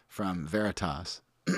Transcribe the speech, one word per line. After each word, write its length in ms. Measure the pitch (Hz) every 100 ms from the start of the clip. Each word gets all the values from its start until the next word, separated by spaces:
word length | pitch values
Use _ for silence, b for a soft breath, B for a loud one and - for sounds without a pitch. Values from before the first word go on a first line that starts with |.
| b
from 400 | - 98 90 76
Veritas. 760 | 104 104 - 90 71 85 - _ _
<clears throat> 20 | -